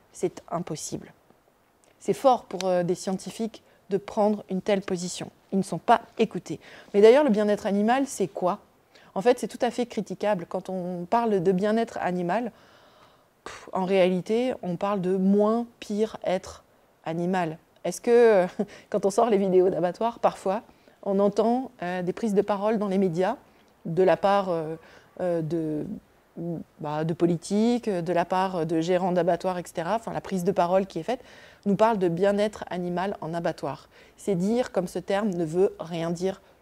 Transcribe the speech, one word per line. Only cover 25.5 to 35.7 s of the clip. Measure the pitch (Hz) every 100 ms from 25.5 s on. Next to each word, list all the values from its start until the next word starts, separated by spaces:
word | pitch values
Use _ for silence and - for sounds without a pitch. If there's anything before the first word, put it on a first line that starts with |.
| 170 156 151 - - _ _ _ - 170 165 - -
bah, | 147 151
de | 160
politiques, | 170 175 165 - 202 233 240 220
de | 180 165
la | 170 175
part | 185 190 180 160
de | 165
gérants | 165 180 185
d'abattoirs, | 180 170 165 185 180
et | 165
cetera, | - 165 226
enfin, | 190
la | 160
prise | - 190
de | 175
parole | 190 175 190 190
qui | 165
est |
faite, | 165 254 - - - - 202
nous | 190
parle | 220 208
de | 185
bien-être | 170 196 202 214 - -
animal | 180 175 175 202 -
en | 156
abattoir. | 170 170 160 147 127 - - - -
C'est | - 175
dire | 196 240 247
comme | 190 180
ce | 185
terme | 185 196 214
ne | 170
veut | 156 175 202